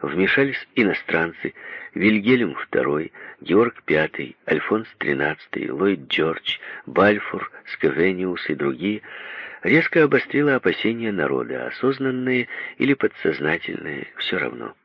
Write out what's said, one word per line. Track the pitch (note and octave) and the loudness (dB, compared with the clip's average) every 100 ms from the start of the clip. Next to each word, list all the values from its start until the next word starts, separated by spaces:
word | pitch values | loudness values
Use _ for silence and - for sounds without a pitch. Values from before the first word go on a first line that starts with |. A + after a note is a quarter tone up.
вмешались | C#2 D#2+ F#2+ - C#3 B2+ - - | -4 0 2 4 2 -2 -6 2
иностранцы, | G#2+ D#2+ - E2 E2 - - - - - - | 2 2 -2 -2 -2 -4 -8 -8 -16 -14 -10
Вильгельм | - F#2+ G#2+ G2+ B2+ G#2 C2+ | 2 4 4 4 4 2 -4
второй, | - - C2+ D2 E2 - - - | -2 0 2 0 -2 -12 -18 -16
Георг | C#2+ F#2 A#2+ - | 2 4 4 0
пятый, | - D#2 D#2 - C#2 - - | 0 2 2 -4 -12 -12 -2
Альфонс | D#2 - A2 A2 - | -2 0 -2 -2 -8
тринадцатый, | - C#2 D2 D#2 - - - | -2 0 -2 -4 -8 -8 -6
Ллойд | C2 G2 F#2 C2+ | 0 2 2 -2
Джордж, | - D#2 D#2+ - - - - - | 0 0 -2 -6 -8 -8 -14 -4
Бальфур, | B1+ G2+ G#2 - - - - - | 4 6 4 -2 -8 -10 -12 -16
Скавениус | - D#2+ C2+ F2+ F2+ F#2 F2 - | 0 0 4 2 2 -2 -4 -4
и | D2 | -2
другие, | C#2+ B1+ F#2 G#2+ - - - - - - | -2 -2 -4 -4 -8 -16 -14 -14 -14 -6
резко | - D3 D#3+ E3+ | 2 2 4 4
обострило | D3 C#3 - C3 D3 C3 | 6 4 2 0 2 2
опасения | - E2 G#2+ A#2 A2+ | 2 2 0 0 -2
народа, | G2 C#2+ C2 A#1+ B1+ B1 | 0 0 0 -2 -6 -6
осознанные | - B2+ C3+ C3+ B2+ B2+ B2+ A#2+ - - - | -2 0 0 -2 -2 0 0 -2 -8 -12 -2
или | C3+ | 0
подсознательные, | C#3 G#2 - - C#2+ C#2+ E2 - - D#2 C#2+ - - | 2 0 0 -2 0 0 -2 -4 -8 -8 -10 -10 -8
всё | - F#2 | -4 -2
равно. | C2 A#1+ A1+ - | -4 -6 -12 -14